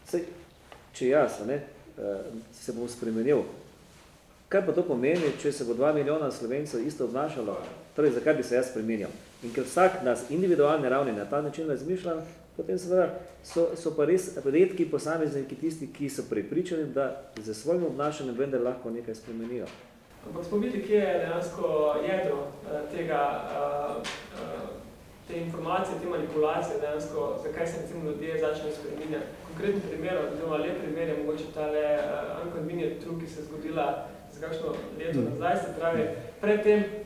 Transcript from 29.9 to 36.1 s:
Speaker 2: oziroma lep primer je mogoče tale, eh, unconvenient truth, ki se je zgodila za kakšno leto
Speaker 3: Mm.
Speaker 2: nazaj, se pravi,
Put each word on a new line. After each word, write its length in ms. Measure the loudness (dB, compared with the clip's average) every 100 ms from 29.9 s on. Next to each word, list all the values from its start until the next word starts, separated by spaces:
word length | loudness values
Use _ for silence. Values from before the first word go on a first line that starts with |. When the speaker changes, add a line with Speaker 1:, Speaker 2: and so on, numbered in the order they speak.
| -4 -2 0
Speaker 2:
oziroma 340 | 0 -2 -2 0
lep 200 | 0 -2
primer 280 | -4 -2 0
je 100 | 0
mogoče 260 | 0 -2 -4
tale, 320 | -4 0 2
eh, 200 | 4 2 2 -2 -4 -4
unconvenient 600 | -4 -4 -4 -2 -2 -4
truth, 180 | -6 -6
ki 80 | -6
se 120 | -8
je 40 | -10
zgodila 600 | -8 -4 0 0 -2 -6 -12 -16
za 100 | -10
kakšno 280 | -6 -4 -4 -4 -6 -6
leto 240 | -2 0
Speaker 3:
Mm. 80 | 0
Speaker 2:
nazaj, 240 | 0 2 2
se 160 | 0
pravi, 300 | -2 0 2 0